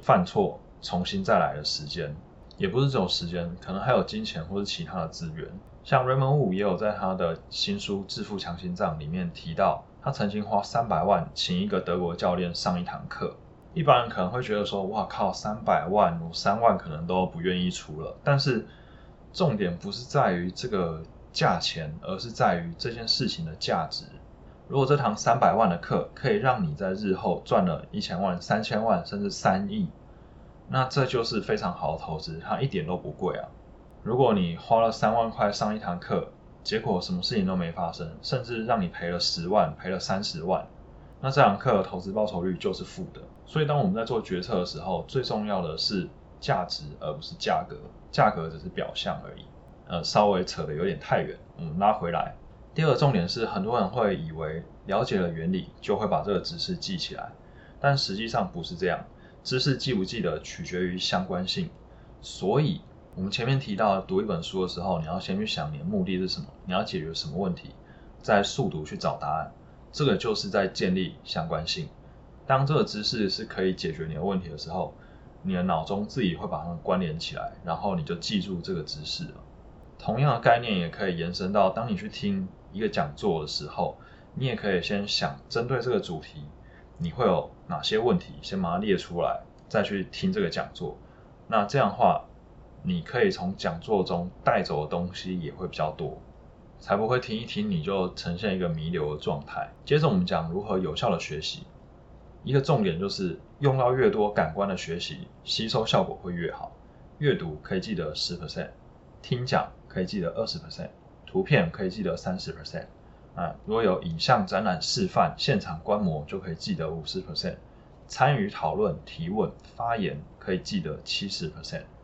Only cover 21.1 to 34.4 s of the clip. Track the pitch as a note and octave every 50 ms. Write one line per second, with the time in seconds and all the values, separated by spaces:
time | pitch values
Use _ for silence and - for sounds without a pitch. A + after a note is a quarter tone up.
21.1 | - - - - - - D#3+ A2+ F2+ E2 - - - E2 D#2 D2+ D#2 - - E2+
22.1 | F#2+ F#2 - A#2 - - B2 G2+ F2+ E2+ E2+ E2+ E2 - - A#2 - A#2 A2+ -
23.1 | - - B2 F#2+ - - E2 D#2+ E2 - - B2 G#2+ F2 D#2 - - - - -
24.1 | - - - - - - - - - - - - B2+ C#3 C3 C3+ C#3+ C#3 B2 A2
25.1 | G#2 - - B2 A#2+ C3 - E2+ F#2+ A2 A2+ F#2 E2+ - - - A#2 F2 - -
26.1 | - - - B2 G#2 G#2 B2+ C3 B2 G#2+ F2+ D2+ D2 - G2 F#2 F#2+ G#2 G#2+ F#2+
27.1 | F#2 - - F#2 E2+ E2 - - A2+ G#2 F#2 F2 D#2 D2 - - - G#2 - -
28.1 | F2+ F2 G2 F#2 F2 E2+ - - G#2+ A2 - - A#2 G#2 A2+ A2+ F#2+ E2+ - -
29.1 | G#2 G2+ G2+ G2 - - - - F#2 F#2+ G#2 G3 G#2+ G#3+ F3 - - - - -
30.1 | - - - - - - - - - - - - B2+ C3 B2+ - - C#3+ B2+ -
31.1 | C3 A#2 - - A#2 G2+ F#2 - A2 G2+ G2+ F2+ E2+ - - D2 D#2+ - - E2+
32.1 | D#2+ D#2 - E2 D#2+ E2 - G2+ - - C3+ C#3 G2 F2 D#2 E2 F2+ - - -
33.1 | - - F#2+ E2 B1 - - - - - - - - - - - - - - G#2
34.1 | B2 B2+ C3 A#2 G#2 G2